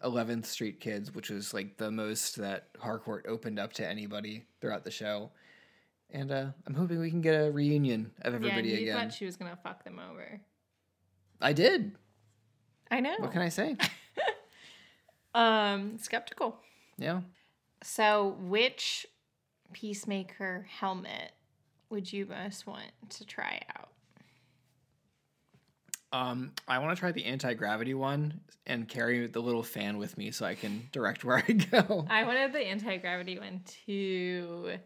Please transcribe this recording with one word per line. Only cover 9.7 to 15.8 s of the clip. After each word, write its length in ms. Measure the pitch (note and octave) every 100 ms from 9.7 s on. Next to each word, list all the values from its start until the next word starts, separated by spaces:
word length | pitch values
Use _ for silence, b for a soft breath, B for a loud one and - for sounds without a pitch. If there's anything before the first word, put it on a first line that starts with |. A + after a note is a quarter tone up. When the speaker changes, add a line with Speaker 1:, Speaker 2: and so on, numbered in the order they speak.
| F#3+
Speaker 2:
them 140 | - F3+
over. 420 | F3 - - G#3 - _ _ _ _ _ _ _ _ -
Speaker 1:
I 100 | C#3
did. 420 | D3 G#3 E4 G#3 - _ _ _ _ _ _ _ _ -
Speaker 2:
I 100 | A#3+
know. 160 | C4 G4
Speaker 1:
What 140 | -
can 100 | E3+
I 80 | F3
say? 260 | E3+ C4 A#3+
Speaker 2:
<laughs> 60 | - - - - F5+ - - B B B B B B _ _
Um, 640 | A#3 A3+ A3 G#3 G3+